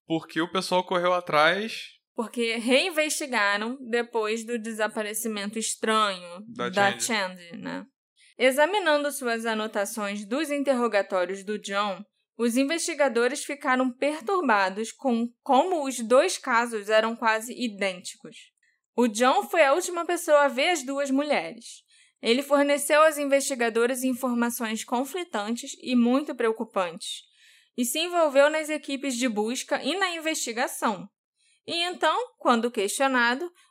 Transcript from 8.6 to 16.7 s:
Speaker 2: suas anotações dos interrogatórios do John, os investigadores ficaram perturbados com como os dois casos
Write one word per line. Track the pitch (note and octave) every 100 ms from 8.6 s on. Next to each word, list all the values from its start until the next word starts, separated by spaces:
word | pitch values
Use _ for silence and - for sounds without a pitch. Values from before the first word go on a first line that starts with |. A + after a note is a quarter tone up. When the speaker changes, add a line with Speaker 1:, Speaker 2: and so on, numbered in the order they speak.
| D4+ G#4 E4 D4 C#4+
Speaker 2:
suas | C#4+ B3 A3+ A3+
anotações | A3 A3 G#3+ G3+ A3 G3+ G#3 G3+
dos | C4 D4
interrogatórios | C#4+ C#4 B3+ A#3 G3+ G3 F#3+ F3+ G3
do | G3 G#3
John, | G3 G3+ G#3 F3+ - _ _ -
os | A#3 A#3
investigadores | C#4 E4 E4+ D4 C4+ A#3 B3 C#4+
ficaram | - C#4+ C#4+ B3+ C4
perturbados | - C#4 D#4 G4+ F#4+ C4+ G#3 F#3+ F#3+ A3
com | - C4 A#3 A#3+ -
como | - B3+ F#4 E4+ C4+
os | B3
dois | A3 B3+ F4+ -
casos | C4+ A#3 A#3+